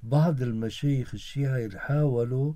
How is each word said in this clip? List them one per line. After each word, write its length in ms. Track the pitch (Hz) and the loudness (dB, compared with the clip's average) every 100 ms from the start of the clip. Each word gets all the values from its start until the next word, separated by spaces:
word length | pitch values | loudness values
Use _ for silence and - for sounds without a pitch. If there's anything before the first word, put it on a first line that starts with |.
بعض 400 | 113 143 170 139 | 0 4 4 2
المشايخ 680 | 123 113 110 - 143 139 120 | 0 -2 -4 -2 0 0 -2
الشيعة 420 | 98 - 139 139 131 | -8 -8 -4 -2 -2
اللي 220 | 113 92 | -4 -6
حاولوا 760 | - 147 147 120 120 131 143 | -2 2 2 2 0 0 -2